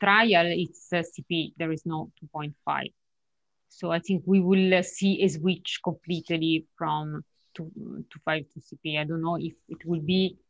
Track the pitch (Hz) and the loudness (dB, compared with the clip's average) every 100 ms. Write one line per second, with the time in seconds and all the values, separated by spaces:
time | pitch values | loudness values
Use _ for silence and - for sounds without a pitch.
0 | 202 208 226 175 170 170 175 - - 175 | 4 4 6 6 4 0 -4 -6 -4 -4
1 | 165 - - 170 156 - 165 156 170 156 | -4 -8 -6 -4 -4 -4 -4 -4 -4 -6
2 | 156 - 156 156 147 - - 143 131 _ | -8 -14 -14 -10 -10 -8 -4 -4 -4 _
3 | _ _ _ _ _ _ _ - 175 165 | _ _ _ _ _ _ _ -8 -2 -2
4 | - 185 170 196 180 190 190 185 180 - | 0 -2 4 4 6 4 6 4 2 0
5 | 196 190 190 151 175 180 - - - 160 | 0 4 2 2 0 -2 -4 -6 -6 -6
6 | - 175 151 170 160 160 - - 160 151 | -6 -6 -4 -2 0 0 -2 -8 -4 -4
7 | 151 151 151 _ _ - 160 - - 143 | -4 -8 -12 _ _ -14 -14 -12 -14 -12
8 | 156 151 - 156 151 - - - 156 151 | -14 -10 -4 -4 -6 -16 -20 -12 -6 -4
9 | 151 165 165 170 165 - - 165 165 170 | -4 -4 -2 -2 -4 -10 -16 -12 -4 -4
10 | 151 185 185 - | 0 2 0 -4